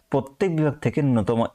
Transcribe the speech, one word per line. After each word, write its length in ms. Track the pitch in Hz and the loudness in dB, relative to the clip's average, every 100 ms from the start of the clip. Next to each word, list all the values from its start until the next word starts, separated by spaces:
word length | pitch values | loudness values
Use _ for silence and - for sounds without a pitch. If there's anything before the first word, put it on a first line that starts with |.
| _ | _
প্রত্যেক 400 | 139 - - 196 160 | -4 -4 -4 -2 0
বিভাগ 200 | 151 - | 0 0
থেকে 200 | 120 156 | -4 0
ন্যূনতম 440 | 143 120 98 117 113 | 2 2 2 0 -2